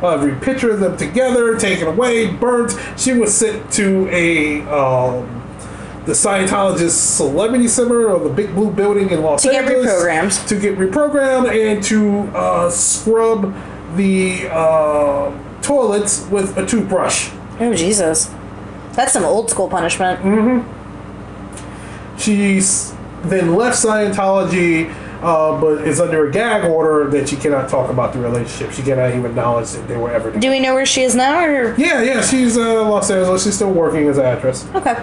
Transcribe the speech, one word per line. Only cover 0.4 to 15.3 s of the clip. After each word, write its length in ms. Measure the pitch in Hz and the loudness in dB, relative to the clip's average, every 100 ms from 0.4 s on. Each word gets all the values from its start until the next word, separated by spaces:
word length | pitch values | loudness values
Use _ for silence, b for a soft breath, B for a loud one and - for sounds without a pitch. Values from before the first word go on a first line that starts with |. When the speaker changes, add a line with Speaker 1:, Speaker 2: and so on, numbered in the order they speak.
| - 254 240 | -4 0 0
Speaker 1:
of 80 | 208 | 2
them 180 | 190 160 | 0 -2
together, 600 | 147 185 262 247 233 220 | -4 0 2 2 2 0
taken 280 | 202 170 160 | 0 0 -2
away, 440 | 170 247 233 214 | 0 2 2 0
burnt. 400 | - 240 240 233 - B B | 0 0 0 0 -4 B B
She 160 | 254 | 0
was 200 | 247 208 | 2 2
sent 380 | - 220 - - | 2 0 -2 -6
to 360 | - 196 190 185 | -2 0 2 0
a, 520 | 175 170 165 151 147 | 0 0 0 0 -2
um, 800 | 143 147 135 127 127 123 120 120 - - B B B B - | -2 0 2 2 0 -2 -8 -12 -12 -16 B B B B -4
the 60 | |
Scientologist 760 | 151 208 196 190 202 196 175 170 - - - | -2 0 0 0 0 0 2 0 0 0 0
Celebrity 520 | 151 143 220 247 240 | 0 0 2 2 2
Center 420 | - 240 233 226 | 2 2 2 2
or 100 | 180 | 2
the 140 | 151 | 0
Big 200 | 139 208 170 | -2 -2 0
Blue 160 | 208 | 0
Building 380 | 202 202 202 190 | 2 2 2 2
in 100 | 165 | 0
Los 220 | 156 143 | 0 2
Speaker 2:
To 60 | 269 | 2
get 120 | 269 269 | 2 2
Speaker 1:
Angeles 220 | 254 240 | 2 2
Speaker 2:
reprogrammed. 560 | 190 175 160 190 - - | 2 2 2 0 -2 -2
Speaker 1:
to 100 | 208 | 0
get 180 | 202 190 | 0 0
reprogrammed 720 | 190 190 294 285 269 262 247 220 220 | 0 2 2 2 2 2 2 2 2
and 100 | 208 | 0
to, 360 | 196 214 208 202 196 180 | 2 2 2 0 -2 -2
uh, 320 | 185 180 175 | 0 2 0
scrub 840 | 175 - - - 226 226 220 196 196 B B - 165 | 0 -2 -2 2 2 4 2 -2 -6 B B -8 -2
the, 540 | 196 190 185 185 - | 2 2 0 -2 -4
uh, 800 | 165 160 160 151 147 147 143 285 | 0 2 4 2 2 2 0 -2